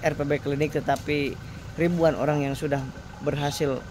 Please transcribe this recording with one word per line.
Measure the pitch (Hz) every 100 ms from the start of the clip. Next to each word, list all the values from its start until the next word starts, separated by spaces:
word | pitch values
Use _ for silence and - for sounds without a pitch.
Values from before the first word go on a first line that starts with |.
R | 156
P | 147 143
B | 147
Klinik, | - 143 151 147
tetapi | 143 139 - 147 139 - - - - -
ribuan | 170 175 160 120
orang | 135 151
yang | 139
sudah | 139 151 139 131 - - -
berhasil | - 143 143 139 147 127 -